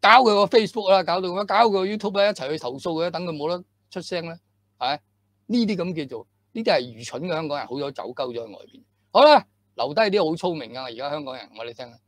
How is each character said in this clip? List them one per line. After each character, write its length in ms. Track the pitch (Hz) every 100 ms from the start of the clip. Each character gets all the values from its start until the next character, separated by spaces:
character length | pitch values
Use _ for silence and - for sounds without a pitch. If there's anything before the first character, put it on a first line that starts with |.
搞 80 | 208 233
佢 20 |
個 200 | 240 208 202
Facebook 440 | 233 208 226 196
啦， 120 | 190
搞 180 | 180 175
到 80 | 185
咁， 160 | 180
搞 100 | 208 202 233
佢 40 |
個 160 | 196 190
YouTube 320 | 214 214 196
啦， 120 | 202
一 20 |
齊 160 | 208 135
去 100 | 156
投 160 | 131 131
訴 280 | 175 160
佢， 60 | 175
等 140 | 165 175
佢 100 | 156
冇 120 | 151
得 140 | 180 180 _ _
出 100 | 190
聲 260 | 165 180 165
啦， 120 | 165 _ _ _ _
係 80 | -
咪？ 140 | 147 _ _ _ _ _
呢 200 | 240 226
啲 100 | 190
咁 200 | 175 165
叫 200 | 139 117
做， 100 | - _ _
呢 120 | 220
啲 80 | 226
係 200 | 160 123
愚 100 | 113
蠢 180 | 117 123
嘅 60 | 175
香 200 | 160 160
港 100 | 143
人， 80 | 110
好 80 |
咗 160 | 131 143
走 140 | 135
鳩 280 | 98 127 131
咗 0 |
喺 240 | 117 113 95
外 80 |
邊。 180 | - - _ _ _
好 80 | 202
啦， 260 | 294 285 - _ _
留 180 | - 123
低 80 | 147
啲 240 | 214 202
好 100 | 160
聰 200 | 165 180 165
明 180 | 113 123
啊！ 80 |
而 100 | 131
家 160 | 113 139
香 140 | 151
港 120 | 139 131
人， 140 | 107 107
我 60 | 117
哋 80 |
聽 120 | 117 123
下。 80 | 113